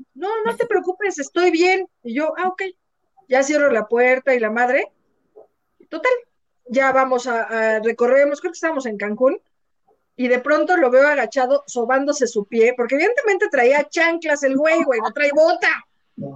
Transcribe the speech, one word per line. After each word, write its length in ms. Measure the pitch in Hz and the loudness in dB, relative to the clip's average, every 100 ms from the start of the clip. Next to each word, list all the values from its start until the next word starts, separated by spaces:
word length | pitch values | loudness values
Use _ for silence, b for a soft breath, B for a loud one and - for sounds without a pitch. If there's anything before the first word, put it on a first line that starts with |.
| 262 | -20
"No, 140 | 262 359 440 | -10 -6 -4
no 120 | 440 453 | -4 -4
te 100 | 480 | -2
preocupes, 520 | 392 - 370 403 302 | -2 -2 -4 -4 -4
estoy 320 | 277 - 359 | -6 0 2
bien". 360 | 330 359 381 370 _ | 2 2 0 -4 _
Y 120 | 240 | -8
yo, 180 | 226 311 311 | -4 -4 -2
"Ah, 120 | 370 | -4
ok". 140 | 370 381 - _ _ _ _ - | -4 -10 -12 _ _ _ _ -2
Ya 140 | 254 | 0
cierro 280 | 269 294 285 | 2 2 2
la 160 | 226 208 | 2 0
puerta 480 | 233 247 262 277 | 2 2 2 2
y 60 | 247 | 0
la 100 | 220 | 0
madre. 400 | 226 247 269 427 _ _ _ _ - - _ _ _ - | 0 0 0 -2 _ _ _ _ -20 -20 _ _ _ -14
Total, 220 | 320 508 494 - _ _ _ - | -4 -2 -2 -4 _ _ _ -6
ya 240 | 247 269 | 0 2
vamos 340 | 262 262 254 247 | 2 2 -2 -2
a, 160 | 233 | -4
a, 380 | 208 226 220 220 | -4 -2 0 0
recorremos, 600 | 220 226 240 269 285 294 | -2 0 2 4 2 0
creo 120 | 359 | -8
que 40 | 339 | -6
estábamos 300 | 330 294 254 | -4 -4 -6
en 100 | 202 | -6
Cancún, 440 | 202 214 254 349 _ _ _ _ _ _ _ - | -6 0 0 0 _ _ _ _ _ _ _ -6
y 120 | 247 | -2
de 100 | 247 | 0
pronto 380 | 262 302 311 359 | 0 0 2 2
lo 120 | 254 | 4
veo 160 | 254 285 | 4 4
agachado, 560 | 285 226 277 254 277 - | 2 -2 -2 0 0 -2
sobándose 600 | 247 233 262 277 285 240 | -6 -2 0 0 -2 -2
su 200 | 220 202 | -4 -4
pie, 260 | 233 226 | 2 2
porque 200 | 247 233 | 2 -2
evidentemente 540 | 269 370 494 480 381 349 | 0 0 0 0 0 0
traía 360 | 269 240 285 294 | 2 4 2 0
chanclas 540 | 339 330 330 330 294 | -2 -2 -2 -2 -2
el 120 | 277 269 | 0 0
güey, 260 | 311 330 | 2 2
güey, 160 | 294 240 | 0 -2
no 120 | 220 | -2
trae 180 | 247 294 | -2 0
bota. 340 | 285 320 339 349 311 - _ _ - 277 | 4 2 2 -2 -2 -8 _ _ -16 -14